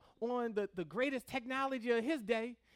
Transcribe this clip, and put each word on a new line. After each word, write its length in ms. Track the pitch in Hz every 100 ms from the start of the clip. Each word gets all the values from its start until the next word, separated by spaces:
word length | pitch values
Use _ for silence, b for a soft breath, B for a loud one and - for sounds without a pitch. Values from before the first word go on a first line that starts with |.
| b -
on 340 | 233 247 233
the, 160 | 208 202 185
the 80 |
greatest 440 | 156 180 269 269 -
technology 640 | 262 233 262 269 262 233
of 120 | 233
his 200 | 226 320
day, 320 | 202 226 233 240 b